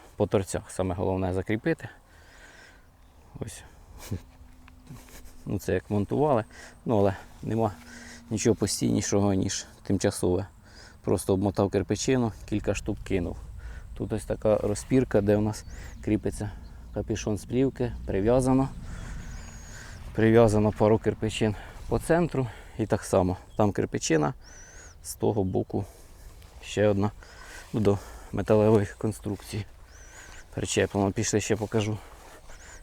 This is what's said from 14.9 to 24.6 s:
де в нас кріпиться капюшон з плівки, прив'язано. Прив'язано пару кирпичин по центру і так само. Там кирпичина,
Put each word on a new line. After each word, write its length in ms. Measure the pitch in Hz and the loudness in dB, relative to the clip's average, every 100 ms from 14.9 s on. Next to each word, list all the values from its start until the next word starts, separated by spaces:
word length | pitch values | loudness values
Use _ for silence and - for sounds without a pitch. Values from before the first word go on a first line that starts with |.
| 127 123 107 | 2 4 4
де 140 | 101 104 | 6 4
в 60 | |
нас 240 | 107 - - - - - | 4 -2 -8 -14 -14 -8
кріпиться 480 | - 107 104 - 107 - - - - | 0 0 0 -4 -6 -8 -14 -16 -10
капюшон 440 | 135 - 104 117 104 | -6 -4 -2 -2 -4
з 80 | - | -2
плівки, 480 | 120 131 - 120 - - | 0 0 0 -4 -4 -4
прив'язано. 640 | 98 104 127 127 131 135 - - - - - - - - - - - - - - - | 0 4 4 4 2 2 -4 -12 -10 -10 -10 -10 -12 -12 -16 -16 -16 -14 -14 -8 2
Прив'язано 560 | 110 113 113 107 107 | 6 8 8 6 2
пару 280 | - 107 110 | 4 4 4
кирпичин 560 | 107 104 110 - 107 104 - - - | 2 -2 -2 0 0 0 -8 -14 -4
по 100 | 117 | -2
центру 480 | - 170 170 135 120 - - - | 2 2 2 0 -4 -6 -12 -4
і 80 | 107 | -2
так 180 | 110 | -2
само. 340 | - 98 90 92 - - | 2 2 2 -2 -6 0
Там 160 | 104 | 0
кирпичина, 600 | - - 107 - 160 147 - - - | 0 -2 -2 0 2 0 -4 -14 -20